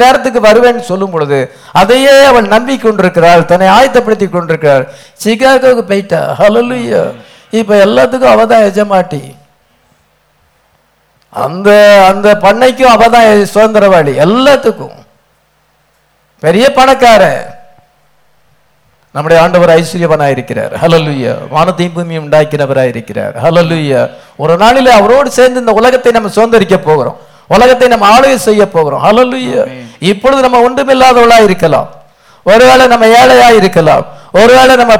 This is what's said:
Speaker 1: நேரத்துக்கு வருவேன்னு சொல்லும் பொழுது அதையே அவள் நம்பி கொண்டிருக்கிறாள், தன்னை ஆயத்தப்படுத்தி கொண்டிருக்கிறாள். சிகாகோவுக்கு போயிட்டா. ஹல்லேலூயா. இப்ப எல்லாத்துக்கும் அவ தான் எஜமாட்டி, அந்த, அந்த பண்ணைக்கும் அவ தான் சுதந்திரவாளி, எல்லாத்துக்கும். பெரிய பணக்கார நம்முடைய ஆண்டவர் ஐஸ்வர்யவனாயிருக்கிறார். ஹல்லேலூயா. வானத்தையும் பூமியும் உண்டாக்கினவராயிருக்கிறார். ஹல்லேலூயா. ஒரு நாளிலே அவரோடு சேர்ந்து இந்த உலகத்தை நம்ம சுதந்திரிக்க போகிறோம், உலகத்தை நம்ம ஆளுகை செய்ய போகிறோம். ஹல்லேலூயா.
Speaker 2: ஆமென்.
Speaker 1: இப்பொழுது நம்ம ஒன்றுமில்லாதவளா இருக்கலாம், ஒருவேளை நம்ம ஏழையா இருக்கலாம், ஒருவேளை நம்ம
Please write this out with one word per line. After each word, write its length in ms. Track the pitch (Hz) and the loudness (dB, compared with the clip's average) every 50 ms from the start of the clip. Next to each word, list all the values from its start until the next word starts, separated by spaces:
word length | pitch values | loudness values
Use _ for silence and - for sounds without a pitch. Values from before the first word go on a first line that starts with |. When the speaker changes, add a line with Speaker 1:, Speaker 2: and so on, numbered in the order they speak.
Speaker 1:
நேரத்துக்கு 380 | 240 254 277 285 - 262 220 240 214 214 | 2 2 2 0 -2 -4 -4 0 0 2
வருவேன்னு 360 | 208 233 247 240 240 226 - - | 2 2 2 0 0 -2 -6 -8
சொல்லும் 240 | 180 190 196 190 170 | -8 -6 -6 -6 -6
பொழுது 240 | 160 147 139 143 135 127 - - - - - - 160 | -6 -4 -4 -4 -4 -4 -6 -10 -18 -14 -6 -2 0
அதையே 340 | 196 196 247 262 262 277 277 269 277 277 | 0 2 2 2 2 2 4 4 4 4
அவள் 200 | 254 240 214 196 | 2 2 0 0
நம்பி 240 | 208 226 247 254 269 - 240 | -2 -2 -2 -4 -6 -4 -2
கொண்டிருக்கிறாள், 640 | 220 214 196 185 180 180 175 165 170 175 170 160 - | -4 -2 -2 -2 -2 0 0 2 2 2 2 2 0
தன்னை 160 | 175 180 190 190 190 | 0 0 2 2 2
ஆயத்தப்படுத்தி 520 | 226 269 269 - 247 214 220 220 - 202 185 | 2 2 2 0 -2 -2 -2 -4 -4 -4 -6
கொண்டிருக்கிறாள். 560 | - 175 170 160 160 151 160 147 139 135 131 - - - - _ _ - - | -6 -6 -6 -4 -4 -2 0 0 0 0 -2 -6 -12 -20 -20 _ _ -8 -6
சிகாகோவுக்கு 600 | 208 226 214 262 262 269 254 262 262 254 233 196 180 | -4 -4 0 0 0 0 2 2 0 0 0 -2 -4
போயிட்டா. 280 | 196 202 196 196 175 160 143 147 143 - | -4 -6 -6 -4 -6 -6 -4 -6 -4 -2
ஹல்லேலூயா. 600 | 185 202 214 233 240 240 254 247 233 240 214 175 - - - - - - _ _ _ _ - 220 | 0 0 0 0 -2 -4 -6 -8 -6 -4 -4 -4 -4 -6 -8 -14 -20 -20 _ _ _ _ -6 -4
இப்ப 180 | 220 196 208 202 196 208 | -2 0 0 0 2 2
எல்லாத்துக்கும் 460 | 226 254 262 247 247 254 262 247 220 | 2 0 0 -2 -2 -2 0 0 2
அவ 120 | 214 226 220 | 2 0 0
தான் 160 | 233 226 214 202 | 2 0 0 0
எஜமாட்டி, 540 | 185 208 208 202 196 185 175 - 156 143 131 139 - _ _ _ _ _ _ _ _ _ _ _ _ _ _ _ _ _ _ _ _ _ _ _ _ _ _ _ _ _ _ _ _ _ _ _ _ _ _ _ - 123 123 | 0 -2 -4 -2 -2 -2 -2 -4 -8 -12 -14 -16 -20 _ _ _ _ _ _ _ _ _ _ _ _ _ _ _ _ _ _ _ _ _ _ _ _ _ _ _ _ _ _ _ _ _ _ _ _ _ _ _ -12 -10 -8
அந்த, 240 | 135 160 185 202 202 208 208 208 208 202 202 190 185 | -8 -6 -2 0 2 4 4 4 4 4 4 4 2
அந்த 160 | 196 202 202 208 208 208 - | 0 0 0 0 0 2 2
பண்ணைக்கும் 480 | 196 208 233 254 262 240 - 262 247 233 | 0 0 2 0 0 0 2 2 2 4
அவ 140 | - 226 233 226 | 4 2 2 2
தான் 120 | 240 226 214 214 208 202 - - | 2 2 2 2 2 0 0 0
சுதந்திரவாளி, 580 | 208 220 220 220 214 202 196 190 170 156 143 131 143 147 175 | 0 0 0 2 2 2 2 2 2 0 -2 -2 -2 -2 0
எல்லாத்துக்கும். 680 | 214 254 262 285 277 - - 233 190 151 139 - - - - _ _ _ _ _ _ _ _ _ _ _ _ _ _ _ _ _ _ _ _ _ _ _ _ _ _ _ - | 0 0 2 2 0 0 0 -4 -6 -6 -10 -18 -20 -20 -20 _ _ _ _ _ _ _ _ _ _ _ _ _ _ _ _ _ _ _ _ _ _ _ _ _ _ _ -4
பெரிய 220 | 156 175 208 247 277 262 254 | -2 0 0 0 0 2 2
பணக்கார 440 | 262 262 269 262 254 240 220 202 190 151 135 127 117 104 - - - _ _ _ _ _ _ _ _ _ _ _ _ _ _ _ _ _ _ _ _ _ _ _ _ _ _ _ _ _ - | 2 2 2 2 2 2 4 4 2 0 -2 -6 -10 -14 -20 -20 -20 _ _ _ _ _ _ _ _ _ _ _ _ _ _ _ _ _ _ _ _ _ _ _ _ _ _ _ _ _ -10
நம்முடைய 220 | 143 147 160 165 165 | -6 -2 0 2 2
ஆண்டவர் 340 | 165 180 180 180 175 165 160 165 | 2 2 2 2 2 2 2 0
ஐஸ்வர்யவனாயிருக்கிறார். 960 | 170 165 - 180 170 160 160 151 147 139 135 127 123 - - - - - - - - | 0 -2 -6 -4 -4 -2 -2 -2 -2 -2 -4 -4 -6 -10 -8 -8 -8 -8 -6 -4 -2
ஹல்லேலூயா. 480 | 170 165 160 156 151 147 135 123 117 117 - - - 135 151 | 0 0 0 -2 -2 -6 -6 -6 -6 -6 -8 -10 -8 -4 -4
வானத்தையும் 400 | 165 180 185 175 175 175 165 170 | -2 -2 -2 -4 -6 -6 -6 -10
பூமியும் 260 | 175 170 165 160 151 147 | -10 -8 -10 -10 -6 -2
உண்டாக்கினவராயிருக்கிறார். 1080 | 147 156 151 147 147 147 143 131 139 131 131 123 117 117 110 - 104 107 101 101 101 - 117 | 0 0 0 0 -2 -4 -4 -4 -2 -2 -2 -4 -4 -8 -12 -12 -10 -10 -10 -10 -8 -6 -4
ஹல்லேலூயா. 580 | 165 165 175 170 160 165 160 151 143 135 123 120 - - - - _ _ - 147 | -2 0 0 0 -2 -2 -4 -4 -2 -2 -2 -4 -4 -8 -14 -20 _ _ -6 -4
ஒரு 100 | 156 170 175 208 | -2 0 0 2
நாளிலே 280 | 226 254 269 254 254 240 214 | 2 2 2 2 2 2 2
அவரோடு 280 | 202 208 240 277 285 269 - 254 | 2 2 2 0 0 -2 0 0
சேர்ந்து 240 | 247 254 247 254 247 | 0 0 0 -2 -2
இந்த 100 | 226 208 196 | -2 0 0
உலகத்தை 300 | 226 254 254 254 254 247 233 | 0 0 0 0 0 0 -2
நம்ம 160 | 226 214 196 - | -2 -2 -4 -2
சுதந்திரிக்க 420 | 208 226 226 226 220 196 180 190 165 147 147 | -2 0 0 0 0 0 0 -2 -2 0 -2
போகிறோம், 320 | 156 147 123 113 95 - - _ _ _ _ - 160 | -2 -2 -2 -6 -8 -14 -20 _ _ _ _ -2 0
உலகத்தை 320 | 202 240 254 254 247 254 247 | 2 2 2 2 2 2 0
நம்ம 140 | 240 214 202 202 220 | 0 0 2 2 2
ஆளுகை 220 | 247 269 277 269 226 - 220 | 2 2 2 0 -2 -2 -2
செய்ய 160 | 214 208 202 190 - | 0 0 0 -2 0
போகிறோம். 280 | 165 160 143 135 131 139 | -2 -2 -2 -4 -2 0
ஹல்லேலூயா. 560 | 185 214 233 254 247 254 262 254 247 247 247 - | 0 2 2 0 0 -2 -6 -8 -6 -4 -4 -4
Speaker 2:
ஆமென். 220 | - - - 120 117 - - 156 180 | -6 -8 -16 -20 -20 -12 -6 -4 -4
Speaker 1:
இப்பொழுது 280 | 208 196 - 262 277 269 254 | -4 -2 -2 0 0 0 0
நம்ம 140 | 254 254 240 240 247 | 0 2 2 0 0
ஒன்றுமில்லாதவளா 680 | 254 269 277 262 269 254 254 262 247 240 233 233 233 226 220 196 | 0 -2 -2 0 0 2 2 2 2 2 4 4 4 4 4 2
இருக்கலாம், 420 | 185 - 170 156 143 113 - - - - _ _ _ _ _ _ _ _ - 175 | 0 0 -2 -2 0 -2 -4 -6 -12 -20 _ _ _ _ _ _ _ _ -2 2
ஒருவேளை 340 | 202 233 254 254 254 262 262 254 233 | 2 4 4 4 4 4 2 2 2
நம்ம 120 | 233 226 220 226 240 | 2 2 4 4 4
ஏழையா 300 | 254 254 254 247 247 240 233 214 | 4 4 4 4 4 4 4 4
இருக்கலாம், 440 | 185 190 - 170 160 147 143 135 - - - - - - - 180 | 2 0 0 0 2 2 0 0 -2 -8 -14 -20 -10 -4 0 2
ஒருவேளை 320 | 220 240 254 254 254 254 262 247 | 2 4 4 4 4 2 2 2
நம்ம 120 | 240 233 220 | 2 2 0